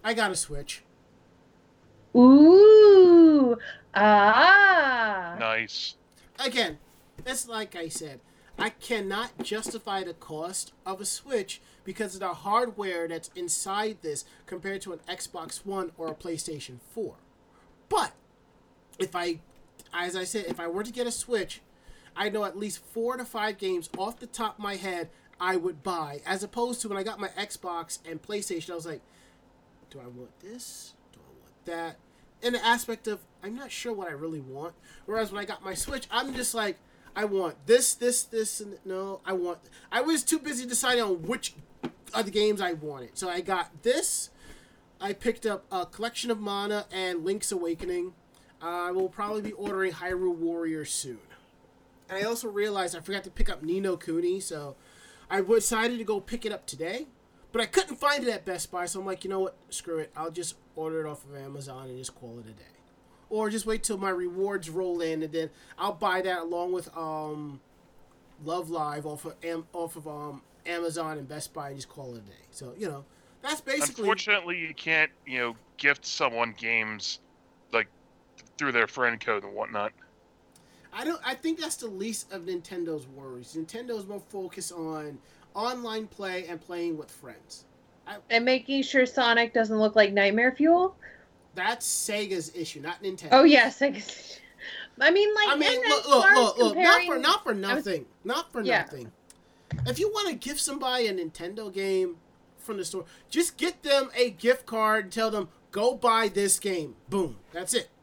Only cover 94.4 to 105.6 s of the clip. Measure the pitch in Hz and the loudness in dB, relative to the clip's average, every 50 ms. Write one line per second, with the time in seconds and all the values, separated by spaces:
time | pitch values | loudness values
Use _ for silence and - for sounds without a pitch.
94.4 | - - - - - - - - - - _ - 269 311 349 403 415 415 427 427 | -20 -20 -20 -18 -16 -16 -14 -14 -16 -18 _ 2 4 4 6 6 4 4 2 2
95.4 | 415 - 285 285 294 508 508 508 508 440 - - - 285 277 247 - 392 415 - | 2 2 2 2 2 2 2 2 2 2 2 2 4 6 6 8 8 8 8 8
96.4 | - 208 - 240 240 - - 330 370 339 - 349 349 349 294 254 269 302 294 294 | 6 4 4 4 2 2 4 4 6 6 6 6 4 0 -2 0 2 2 2 2
97.4 | - 285 214 196 190 202 247 302 - 202 180 151 123 - _ _ - 214 254 320 | 0 -4 -4 -4 -2 -2 -2 -2 -2 -4 -4 -4 -6 -12 _ _ -8 -6 -6 -6
98.4 | 330 - - 240 214 254 233 185 160 - 147 135 120 104 _ _ _ _ - _ | -6 -6 -8 -4 -2 2 0 0 0 -2 -10 -16 -16 -16 _ _ _ _ -20 _
99.4 | _ _ _ _ _ _ - - - - 247 - 392 415 427 415 415 359 277 - | _ _ _ _ _ _ -6 -4 -4 -4 -2 -2 -2 -2 -2 -2 -4 -4 -4 -6
100.4 | - 254 294 294 - 311 277 - 277 254 247 254 233 208 190 180 170 160 - - | -8 -8 -6 -4 -4 -4 -4 -4 -4 -2 0 0 0 0 -2 -4 -6 -8 -8 -10
101.4 | 165 175 208 220 220 202 185 196 196 190 190 185 185 180 170 165 _ _ _ _ | -12 -10 -10 -10 -12 -10 -6 -6 -2 0 0 0 0 -2 -4 -12 _ _ _ _
102.4 | _ _ _ - - - 214 196 180 - - 185 170 - - - _ _ - 311 | _ _ _ -18 -10 -8 -8 -8 -8 -8 -8 -10 -12 -12 -20 -20 _ _ -2 -2
103.4 | 349 - - - - 359 349 - - 285 277 277 262 254 - 240 247 240 190 160 | -2 -2 -2 -4 -4 -4 -4 -6 -2 0 2 2 2 -2 0 0 0 0 0 0
104.4 | - 240 254 247 - - 226 220 214 214 214 220 202 185 - 226 226 220 214 208 | 2 2 2 2 -2 -6 -2 0 2 2 2 0 -2 -4 -4 -2 -2 -2 -2 -4
105.4 | 185 - _ _ | -6 -8 _ _